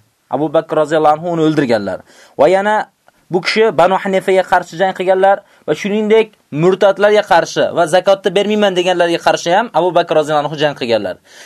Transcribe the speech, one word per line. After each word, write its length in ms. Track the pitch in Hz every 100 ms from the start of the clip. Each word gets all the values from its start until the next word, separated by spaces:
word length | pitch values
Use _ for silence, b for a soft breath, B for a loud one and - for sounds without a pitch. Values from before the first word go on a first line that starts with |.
| _ _ _
Abu 160 | 131 156
Bakr 260 | 160 160 156
roziyallohu 380 | 151 156 156
anhu 120 | 151 180
uni 140 | 170
o'ldirganlar. 560 | 156 156 135 113 98 90 b b b -
Va 80 | 151
yana 260 | 190 202 214 - _ _ _ _
bu 100 | 180
kishi 240 | 165 214 220
Banu 260 | 156 175 185
Hanifaga 460 | 196 190 196 190
qarshi 320 | 180 180 175 165
jang 160 | 190
qilganlar 420 | 185 185 190 196 196 b b
va 100 | -
shuningdek 520 | 160 202 214 214 220 220 _ _
murtadlarga 720 | 143 175 190 202 180 208 208
qarshi 420 | 202 170 160 - 120
va 100 | 139 170
zakotni 440 | 180 185 196 202
bermayman 420 | 180 202 214 208
deganlarga 440 | 180 180 175 170 165
qarshi 320 | 170 156 175
ham 160 | 185 233
Abu 180 | 156 180
Bakr 220 | 156 -
roziyallohu 320 | 156 151 151 143
anhu 120 | 151
jang 160 | 147
qilganlar. 420 | 135 123 110 95 87 B B